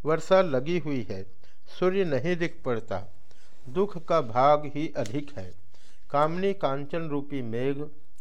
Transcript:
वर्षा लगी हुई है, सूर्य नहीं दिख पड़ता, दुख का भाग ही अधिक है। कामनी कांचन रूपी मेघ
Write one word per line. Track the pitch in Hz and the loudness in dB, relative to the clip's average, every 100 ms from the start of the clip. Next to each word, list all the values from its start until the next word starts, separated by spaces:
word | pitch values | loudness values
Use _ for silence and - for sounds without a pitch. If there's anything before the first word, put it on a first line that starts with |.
वर्षा | 143 160 160 190 | 0 0 6 6
लगी | 180 127 143 175 | 6 2 2 0
हुई | 151 135 107 | 0 -2 -2
है, | 95 95 - - - - | -2 -2 -4 -4 -4 -4
सूर्य | - 180 190 | 0 2 2
नहीं | 175 131 151 175 | 2 2 2 0
दिख | 165 - | 0 0
पड़ता, | 131 113 - 95 98 - - - - - 123 | 0 0 0 -2 -2 -4 -4 -4 -4 -4 -2
दुख | 147 202 175 | 0 0 0
का | 165 165 | 2 2
भाग | 120 117 139 147 143 | 2 4 6 4 2
ही | 143 156 - | -2 -2 -2
अधिक | - 139 117 95 | -2 -2 -4 -4
है। | 90 - - - - - - | -4 -4 -4 -4 -4 -4 0
कामनी | 143 156 175 196 | 2 2 2 0
कांचन | 196 139 139 143 170 160 | 0 0 0 -2 -2 -2
रूपी | 143 143 139 | -2 -2 -2
मेघ | 117 117 135 143 151 - - - | -2 0 0 -2 -4 -4 -4 -4